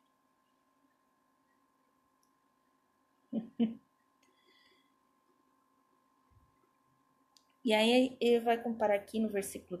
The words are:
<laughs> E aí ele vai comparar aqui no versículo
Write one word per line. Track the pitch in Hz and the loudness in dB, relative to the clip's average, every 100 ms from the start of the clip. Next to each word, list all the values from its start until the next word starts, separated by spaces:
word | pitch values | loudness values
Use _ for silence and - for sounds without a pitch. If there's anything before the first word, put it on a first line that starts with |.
| _ _ _ _ _ _ _ _ _ _ _ _ _ _ _ _ _ _ _ _ _ _ _ _ _ _ _ _ _ _ _ _ - | _ _ _ _ _ _ _ _ _ _ _ _ _ _ _ _ _ _ _ _ _ _ _ _ _ _ _ _ _ _ _ _ -8
<laughs> | 220 - - 226 - _ _ _ _ _ _ _ _ _ _ _ _ _ _ _ _ _ _ _ _ _ _ _ _ _ _ _ _ _ _ _ _ _ _ _ - _ _ 240 | -8 -8 -4 -4 -4 _ _ _ _ _ _ _ _ _ _ _ _ _ _ _ _ _ _ _ _ _ _ _ _ _ _ _ _ _ _ _ _ _ _ _ -20 _ _ 0
E | |
aí | 214 226 254 262 - | 2 4 4 2 0
ele | 233 233 | 2 2
vai | 233 233 | 2 -2
comparar | 240 226 214 | -2 -2 0
aqui | 202 202 220 | 0 -2 -4
no | 220 | -2
versículo | 202 196 - - 180 | -4 -6 -12 -12 -12